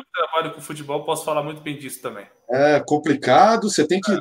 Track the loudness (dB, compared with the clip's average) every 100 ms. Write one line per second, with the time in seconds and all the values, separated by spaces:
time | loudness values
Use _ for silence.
0 | -6 -6 -4 -2 -4 -8 -12 -12 -8 -6
1 | -4 -4 -2 -4 -4 -8 -10 -10 -12 -12
2 | -12 -12 -18 _ -6 2 4 2 2 0
3 | 0 0 4 6 6 4 0 0 2 0
4 | 0 -2